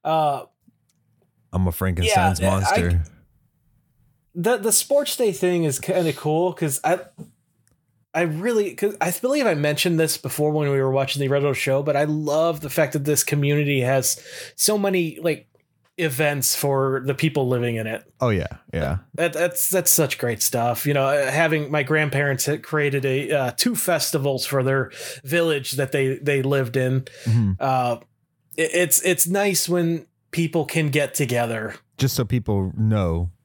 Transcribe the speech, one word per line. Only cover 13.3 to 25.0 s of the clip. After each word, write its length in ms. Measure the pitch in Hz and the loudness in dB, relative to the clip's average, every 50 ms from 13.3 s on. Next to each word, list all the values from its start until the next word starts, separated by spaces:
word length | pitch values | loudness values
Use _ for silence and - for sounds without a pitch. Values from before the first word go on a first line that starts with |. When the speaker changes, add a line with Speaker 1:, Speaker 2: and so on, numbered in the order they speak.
| 147 147 143 143 147 147 147 143 143 131 | 0 0 2 2 2 2 2 2 2 2
Speaker 1:
has 380 | 123 127 135 135 131 - - - - - - - - - - | 2 2 2 2 0 0 -4 -4 -8 -18 -16 -16 -16 -16 -6
so 200 | - - - 214 | -2 0 0 2
many, 420 | 208 196 196 190 185 170 156 - - | 2 0 0 0 0 0 -2 -4 -4
like, 260 | - 170 151 139 - _ _ _ _ _ _ _ _ _ _ - | -2 -2 -2 -2 -8 _ _ _ _ _ _ _ _ _ _ -2
events 580 | 170 156 127 127 156 147 147 139 123 - - | -2 -2 0 0 0 0 0 0 0 -2 0
for 460 | - - 143 139 135 135 135 131 131 131 | 0 0 0 2 2 2 0 0 -2 -2
the 80 | 135 135 | -4 -2
people 320 | - - - 131 143 135 | 0 0 0 2 0 0
living 300 | 127 127 120 120 120 117 | 2 0 0 0 -2 -2
in 100 | 113 110 | -4 -4
it. 160 | 110 113 - - _ _ _ | -6 -8 -8 -10 _ _ _
Speaker 2:
Oh, 80 | 131 120 | 0 0
yeah, 160 | 107 90 - - - - _ - | 2 0 -2 -4 -8 -14 _ -8
yeah. 260 | - - 78 - - 98 - _ - | -4 -4 -2 -2 -2 -4 -6 _ -4
Speaker 1:
That, 180 | - 165 170 160 | -2 -2 -2 0
that's, 340 | 156 175 175 175 - - - | 0 -2 -2 0 -2 -2 0
that's 220 | 185 185 175 - | 0 2 2 4
such 260 | - - 156 135 - | 4 4 2 0 0
great 240 | - - 120 113 107 | -4 -4 -4 -2 -2
stuff. 460 | - - - 120 117 120 117 - - | -2 -2 0 0 0 0 -2 -2 -2
You 80 | 143 143 | 0 2
know, 100 | 139 135 | 2 2
uh, 260 | 135 143 147 139 131 | 2 2 2 0 0
having 400 | 135 151 165 156 160 151 147 135 | 2 2 2 2 2 0 -2 -2
my 120 | 151 151 | -2 -2
grandparents 640 | 139 135 156 156 151 143 135 139 143 143 135 127 - | 0 2 2 2 2 0 0 0 0 0 0 0 0
had 160 | 143 151 127 | -2 -2 -4
created 420 | - - - 151 147 143 139 139 131 | -4 -4 -2 0 0 0 0 0 0
a, 260 | 135 131 139 143 110 | 0 -2 -2 -2 0
uh, 200 | 151 143 131 123 | 0 0 0 -2
two 260 | - - - 240 233 | -2 -2 -2 0 0
festivals 680 | - - 185 175 151 - - - 151 135 143 135 127 - | 0 0 0 0 0 0 -2 -2 -2 0 0 -2 -2 -4
for 160 | - 139 135 | -2 0 0
their 300 | 127 131 135 135 127 - - - | 2 2 0 0 -2 -4 -8 -14